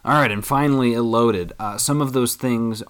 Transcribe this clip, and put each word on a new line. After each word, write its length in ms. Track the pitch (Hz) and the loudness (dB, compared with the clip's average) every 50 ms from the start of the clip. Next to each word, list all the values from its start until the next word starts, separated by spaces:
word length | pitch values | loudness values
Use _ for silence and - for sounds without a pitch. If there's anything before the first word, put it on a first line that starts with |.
| _ | _
All 100 | 120 139 | 2 2
right, 180 | 151 139 113 | 2 2 2
and 140 | 104 101 101 | 0 -4 -2
finally, 480 | - 143 135 147 147 139 135 127 120 117 | -2 0 2 2 2 2 2 2 2 2
it 80 | 117 | 0
loaded. 520 | 120 117 113 117 120 117 104 92 87 82 - - | 0 2 2 4 4 4 2 0 -4 -8 -10 -10
Uh, 180 | 107 104 104 | -10 -8 -6
some 240 | 101 - - 143 147 | -4 -2 -2 0 0
of 120 | 143 135 127 | -2 0 0
those 220 | 131 123 120 - | 0 0 0 -2
things 480 | - - 127 120 113 117 113 110 107 113 | -4 -2 -2 -2 0 -2 -4 -4 -6 -10